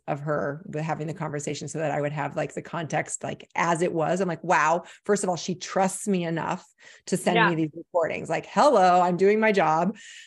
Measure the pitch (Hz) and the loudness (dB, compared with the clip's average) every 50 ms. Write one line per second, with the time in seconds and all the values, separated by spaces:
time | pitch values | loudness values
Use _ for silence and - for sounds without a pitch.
0 | _ 156 151 143 143 156 151 143 - 143 139 156 - 151 147 151 160 160 151 151 | _ -6 -6 -4 -4 -4 -2 -2 -2 -4 -6 -8 -10 -10 -8 -6 -4 -4 -4 -4
1 | 151 165 147 - 156 156 147 147 147 - 147 - 170 139 - 156 160 147 147 147 | -6 -8 -8 -8 -8 -6 -6 -6 -6 -6 -8 -8 -10 -8 -6 -4 -4 -2 -2 -2
2 | 143 143 151 147 143 143 - 156 147 143 - 160 - - - 175 165 139 160 147 | -2 -4 -4 -4 -6 -6 -4 -6 -6 -6 -6 -10 -10 -8 -8 -8 -6 -4 -4 -4
3 | 127 - - - - - 156 - - - _ - 175 170 175 160 180 - 175 165 | -4 -4 -8 -10 -8 -10 -10 -12 -14 -8 _ -2 0 0 2 2 0 0 0 0
4 | 151 156 175 185 190 180 160 160 - 165 180 156 147 156 170 - - - - - | 0 0 0 0 0 -2 -4 -4 0 2 2 4 4 4 2 0 -2 -6 -16 -10
5 | _ - 208 196 - 185 175 147 - - 170 180 - - - 185 190 190 - - | _ -2 0 0 0 -2 -2 -2 -4 -6 -6 -6 -8 -4 0 0 0 0 0 -4
6 | - 208 196 180 170 165 165 160 - - - 185 - _ _ _ - - - - | -4 -2 -2 -2 0 -2 -2 -2 -2 -4 -6 -8 -10 _ _ _ -20 -20 -20 -20
7 | _ - 190 175 - 196 180 233 220 196 170 156 160 151 - 170 - - - 175 | _ -4 -4 -2 0 0 2 4 4 4 2 0 0 -2 -4 -10 -14 -2 0 0
8 | 160 - - 170 - 139 160 156 151 - - 196 254 302 254 196 185 180 180 180 | 0 0 -2 -6 -4 -4 -4 -4 -4 -2 2 4 6 6 6 6 6 6 6 6
9 | 175 180 180 170 190 202 214 220 220 220 202 190 160 156 156 160 175 202 226 - | 4 4 2 4 4 4 4 4 4 4 4 4 4 4 4 2 2 0 -2 -4
10 | - - - - - | -12 -20 -20 -20 -20